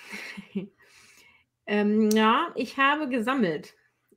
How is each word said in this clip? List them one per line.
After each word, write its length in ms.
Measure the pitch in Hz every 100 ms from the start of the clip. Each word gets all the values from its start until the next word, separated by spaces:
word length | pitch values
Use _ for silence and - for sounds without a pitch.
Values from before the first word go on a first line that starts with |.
| - 208 - - -
<laughs> 160 | 196 196 _ _ _ - - _ _ _ _ -
Ähm, 380 | 208 208 214 214
ja, 380 | 214 220 247 339
ich 240 | - 247 -
habe 320 | 269 294 302
gesammelt, 640 | 254 214 269 190 151 - _ _ _ _